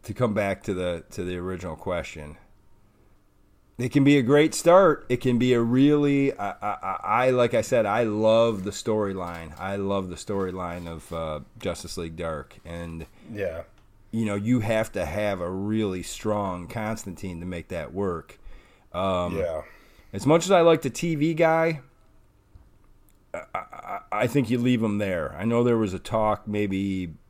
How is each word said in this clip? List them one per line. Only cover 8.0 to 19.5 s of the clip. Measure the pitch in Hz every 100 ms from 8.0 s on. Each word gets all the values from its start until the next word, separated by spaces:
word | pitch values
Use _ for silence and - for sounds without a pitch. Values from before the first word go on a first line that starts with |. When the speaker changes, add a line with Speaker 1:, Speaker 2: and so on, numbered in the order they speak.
Speaker 1:
love | 117 104 110 113 117 104 95
the |
storyline. | - - 107 101 95 87 85 82 76
I | 95 101
love | 98 98 92
the | 85
storyline | - 101 95 92 87 87 85
of, | 82 -
uh, | 82 80 76 69 -
Justice | 95 85 85 -
League | 85 80
Dark. | 82 78 - - -
And, | 85 85 82 80 - -
Speaker 2:
Yeah. | 104 95 82 - _ _ _ -
Speaker 1:
you | 113 110
know, | 101
you | 104 123
have | 107 110 113
to | 98 80
have | 95 104 98
a | 87
really | 95 101 110 107 92
strong | 85 - 110 104 98 90 87
Constantine | 113 107 110 101 85 95 85
to | 87
make | 87 85
that | 87 73
work. | 87 98 82 - - - - _ _ _
Um, | - 95 90 87 85
Speaker 2:
Yeah. | 80